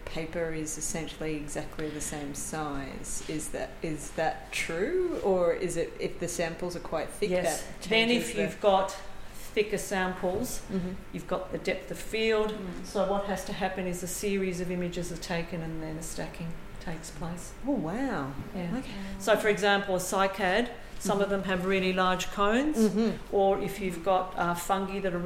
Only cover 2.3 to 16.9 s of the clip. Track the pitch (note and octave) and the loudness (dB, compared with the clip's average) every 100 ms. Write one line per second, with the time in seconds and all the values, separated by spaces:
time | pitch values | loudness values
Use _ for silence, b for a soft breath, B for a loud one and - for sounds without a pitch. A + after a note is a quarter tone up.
2.3 | C#3+ - D#3+ D3+ C#3+ C3+ - - - - | -6 -6 -4 -4 -4 -6 -8 -6 -6 -4
3.3 | D3+ - - - - E3 D3+ - - D#3+ | -4 -4 -4 -6 -6 -4 -4 -6 -2 0
4.3 | - - - - E3 A3+ F#4 F4+ D#4 - | -2 -4 -4 -2 -2 0 2 0 0 2
5.3 | F#3 F3 - F3 E3+ D#3+ - - - E3+ | 4 4 2 0 -2 -2 -2 -4 -4 -4
6.3 | - E3 E3+ F3+ F3 - D#3+ - - G3 | -2 -2 -2 -4 -6 -4 -4 -4 -2 2
7.3 | F3+ E3 D3 - - F3+ A3+ A3+ A#3+ - | 2 2 0 -4 -8 2 4 6 4 2
8.3 | G#3 G3 - G#3+ F#3+ F#3+ - - - - | 0 -2 4 6 6 4 -2 -8 -8 -10
9.3 | - - - G#3+ G3 - F#3+ F#3 F3+ F3+ | -10 -2 0 2 0 0 0 0 0 0
10.3 | F#3 B3 - - F#3+ F3+ F#3+ - F3+ - | 0 -2 -4 -2 -2 -2 -6 -8 -8 -4
11.3 | F3+ - D#3+ F#3+ - - - - A3 A3 | -4 -2 -4 -2 -2 -4 -8 -4 0 4
12.3 | G#3+ G#3 G3+ F#3 E3+ - G#3 F#3+ G3+ G3+ | 4 2 0 -6 -8 -4 0 2 2 0
13.3 | F#3+ - E3+ F#3 F#3 F#3 F3 F3 - G#3 | -2 -4 -2 -2 0 -2 -2 -4 -2 0
14.3 | G3 F#3+ F3 F3+ F3+ F3 F3 E3+ E3+ - | 2 0 0 -2 0 -2 -2 -4 -4 -2
15.3 | E3+ E3 F3 E3 D#3+ D#3 D#3 E3+ - D#3+ | -2 -2 -4 -4 -4 -4 -6 -6 -6 -6
16.3 | - E3 E3 - - - | -6 -6 -6 -8 -8 -6